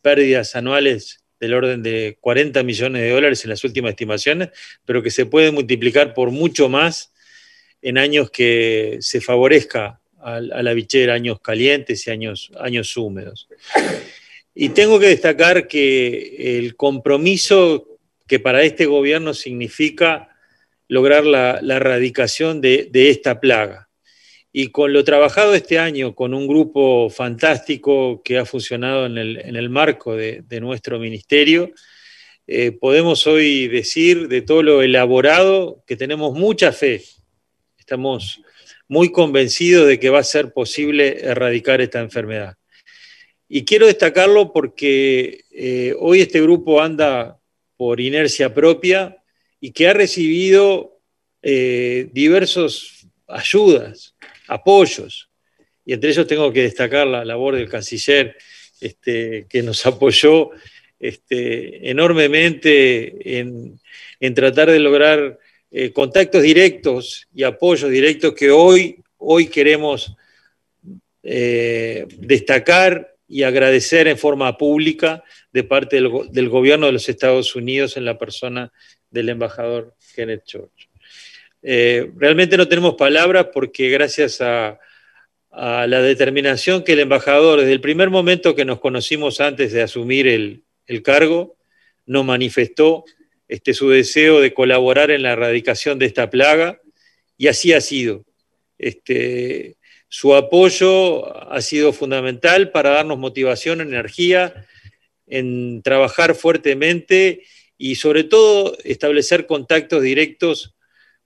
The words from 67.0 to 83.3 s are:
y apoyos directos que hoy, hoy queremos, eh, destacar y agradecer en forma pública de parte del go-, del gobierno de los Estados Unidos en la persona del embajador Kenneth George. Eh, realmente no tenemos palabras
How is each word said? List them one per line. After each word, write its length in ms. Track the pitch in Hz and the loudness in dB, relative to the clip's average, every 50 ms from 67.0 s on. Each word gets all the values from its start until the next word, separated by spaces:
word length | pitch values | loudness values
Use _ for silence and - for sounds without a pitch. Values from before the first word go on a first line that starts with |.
| 120 - - - - _ _ | -6 -10 -16 -18 -20 _ _
y 80 | - | -4
apoyos 480 | 135 127 113 - 170 180 170 135 139 139 | -4 -4 -4 0 0 0 0 0 0 -2
directos 460 | 127 131 135 156 156 - - 156 147 | 0 2 2 2 0 2 -2 -2 -2
que 160 | - 143 139 | 2 4 6
hoy, 460 | 139 156 170 185 185 185 185 165 - _ _ _ _ - | 6 8 8 8 8 6 4 0 -8 _ _ _ _ -10
hoy 300 | - 147 160 170 165 - | -2 0 2 2 2 0
queremos, 680 | - 151 143 147 151 151 151 151 139 113 - - - _ _ _ _ _ _ _ _ _ _ _ _ _ _ 175 190 185 _ _ _ _ - | 0 0 2 2 2 2 0 -4 -6 -6 -8 -12 -16 _ _ _ _ _ _ _ _ _ _ _ _ _ _ -20 -20 -20 _ _ _ _ -12
eh, 800 | - - 127 120 120 120 117 117 117 117 113 113 113 113 - - - - - | -8 -6 -4 -2 -2 -2 -2 -2 -2 -4 -4 -6 -8 -8 -10 -12 -14 -16 -10
destacar 960 | 101 120 135 117 - - 135 127 - - 170 180 185 185 175 165 - - _ _ _ _ | 0 0 0 2 2 2 0 0 4 4 4 6 6 4 2 0 -6 -16 _ _ _ _
y 140 | - 139 | -4 -2
agradecer 640 | 135 131 127 135 135 135 135 127 117 - 160 165 156 156 | -2 0 2 2 2 4 4 2 2 2 2 4 4 4
en 120 | 147 - | 2 0
forma 360 | - 147 143 139 135 127 120 - | 0 -2 -2 0 -2 -4 -4 -2
pública 640 | 151 147 147 151 156 156 156 156 - 160 160 160 - _ _ _ _ _ | 0 0 0 0 0 -2 -4 -2 -2 -4 -4 -4 -14 _ _ _ _ _
de 120 | - 127 - | -6 -6 -4
parte 320 | - 135 139 135 - 143 | 0 -2 -2 -2 -2 -2
del 140 | 135 127 123 | 0 0 0
go-, 160 | 117 135 - - | -2 -4 -8 -6
del 220 | - 131 127 120 | -4 -4 -2 0
gobierno 360 | 113 131 127 135 147 151 151 | 0 2 4 4 4 4 2
de 60 | 143 | 0
los 180 | 131 113 - - | 0 -2 -4 -6
Estados 460 | 120 - - 131 127 131 123 - - | -8 -2 0 0 0 0 -2 -4 -8
Unidos 420 | 127 120 127 131 135 139 131 - 135 | -8 -8 -6 -4 -4 -4 -6 -6 -8
en 80 | 123 | -8
la 140 | 120 117 - | -8 -8 -8
persona 520 | 120 - - - - 127 123 123 123 120 _ _ _ _ _ _ _ _ | -10 -14 -12 -12 -12 -10 -10 -10 -12 -14 _ _ _ _ _ _ _ _
del 200 | - 120 117 113 | -8 -6 -6 -6
embajador 680 | 120 117 117 110 - - 117 117 120 120 113 120 _ _ _ _ - | -6 -6 -8 -8 -8 -8 -8 -8 -8 -8 -10 -12 _ _ _ _ -12
Kenneth 280 | - 117 113 110 101 _ | -12 -10 -10 -10 -12 _
George. 440 | - - 92 92 - _ _ - _ _ _ _ _ _ - - - - - _ _ _ _ - | -18 -20 -20 -20 -20 _ _ -20 _ _ _ _ _ _ -20 -20 -20 -20 -20 _ _ _ _ -8
Eh, 480 | 139 127 120 120 120 120 120 - - - - | -4 0 0 2 2 0 0 -4 -6 -6 0
realmente 400 | 143 147 160 165 185 170 190 180 | 2 2 4 2 2 2 4 2
no 100 | 180 147 | 2 2
tenemos 260 | 170 170 175 175 - | 2 0 0 0 0
palabras 520 | - 143 139 147 156 170 180 | 2 0 2 2 2 2 2